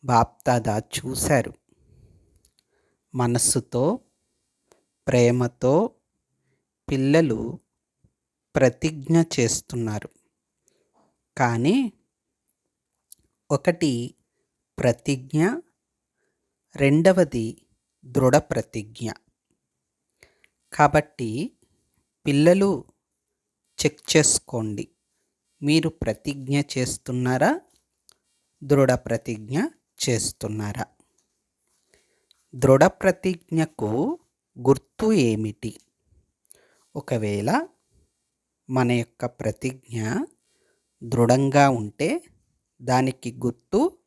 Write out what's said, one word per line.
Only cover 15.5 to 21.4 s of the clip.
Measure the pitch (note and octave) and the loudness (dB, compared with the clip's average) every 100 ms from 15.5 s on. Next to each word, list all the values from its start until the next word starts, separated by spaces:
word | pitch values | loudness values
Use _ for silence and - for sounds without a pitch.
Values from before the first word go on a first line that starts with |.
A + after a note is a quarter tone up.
| D4+ - _ _ _ _ _ _ _ _ _ _ - | -2 -12 _ _ _ _ _ _ _ _ _ _ 0
రెండవది | C#3 D3 E3+ F#3 D#3+ B2 A2 - _ _ _ _ | 2 4 4 4 0 -2 -6 -10 _ _ _ _
దృఢ | C3 B2+ B2+ D3 | -6 0 2 2
ప్రతిజ్ఞ. | - - - A2+ G#2+ A2+ A2 - _ _ _ _ _ _ _ _ _ _ _ _ _ _ _ | 0 -8 -6 -10 -12 -12 -12 -12 _ _ _ _ _ _ _ _ _ _ _ _ _ _ _
కాబట్టి | - D3 D3+ - - A#2 A2 | 2 4 4 0 -8 -6 -6